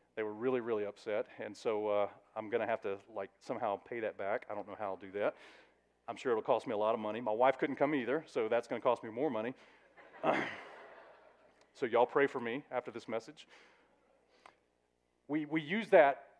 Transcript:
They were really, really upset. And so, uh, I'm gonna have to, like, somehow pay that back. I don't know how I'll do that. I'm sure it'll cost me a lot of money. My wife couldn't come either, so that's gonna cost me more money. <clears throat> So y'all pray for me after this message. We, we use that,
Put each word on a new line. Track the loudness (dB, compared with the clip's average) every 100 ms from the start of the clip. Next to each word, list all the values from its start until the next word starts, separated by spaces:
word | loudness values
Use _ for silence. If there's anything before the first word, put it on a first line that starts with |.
| _ -6
They |
were | -6 -2
really, | 0 0
really | 0 -2 -2
upset. | -6 -4 -4 -4 -8
And | -12 -4
so, | -2 0 2
uh, | 2 0 -4 _ -10
I'm | -4
gonna | -2 0
have | -2
to, | -4 -8 -8 -10
like, | -10 -12
somehow | -8 -4 -2 -4 -6
pay | -6
that | -4 -4
back. | -4 -4 -4
I |
don't | -10 -10
know | -10
how | -8
I'll | -8
do | -8 -2
that. | -2 -4 -14 -20 -20 _ _ _ -14
I'm | -6
sure | 0
it'll | 0
cost | 2 0 2
me |
a | 0
lot | 0
of | 0
money. | -2 -4
My | -2
wife | 4 4 4
couldn't | -2 0
come | 0 0
either, | -2 -4 -4
so | -4 0
that's | 0 0
gonna | -2
cost | 0 0
me | -2
more | -4 -2
money. | -2 -4 -8 -16 -20 -20 -20 -20 -4
<clears throat> | 0 0 -2 -8 -14 -18 -20 -20 -20 -20 -20 _ _ _ _ -8
So | 2
y'all | 4 4
pray | 4 2
for | 2
me | -4 -6 -4
after | -6 -6
this | -10 -6
message. | -6 -6 -14 -20 -20 -20 _ _ _ _ _ _ _ -20 _ _ _ _ _ _ _ -6
We, | -4 -2
we | -2
use | 0 -2 8
that, | 10 10 6 -6 -20